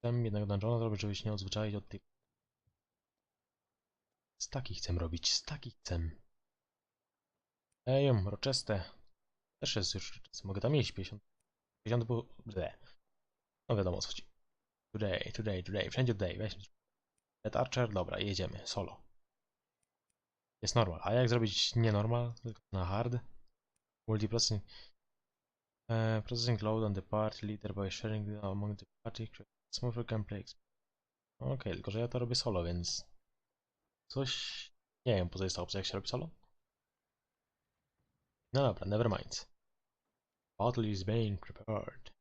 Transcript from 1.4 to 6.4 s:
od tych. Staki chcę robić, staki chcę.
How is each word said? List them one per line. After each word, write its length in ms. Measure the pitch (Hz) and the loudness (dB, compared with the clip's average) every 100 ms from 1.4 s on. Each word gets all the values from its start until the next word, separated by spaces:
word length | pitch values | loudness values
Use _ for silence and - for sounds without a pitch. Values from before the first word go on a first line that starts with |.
| 95 107 107 104 | -2 -2 -2 -2
od 120 | - | -6
tych. 140 | 98 _ _ _ _ _ _ _ _ _ _ _ _ _ _ _ _ _ _ _ _ _ _ _ _ | -14 _ _ _ _ _ _ _ _ _ _ _ _ _ _ _ _ _ _ _ _ _ _ _ _
Staki 340 | - - 127 95 | -8 -6 -6 -6
chcę 180 | - | -2
robić, 400 | 87 82 85 - | -2 0 -2 0
staki 380 | - - 151 123 | 0 -2 -8 -8
chcę. 380 | - - 87 82 76 - _ | -12 -4 -2 -2 -6 -20 _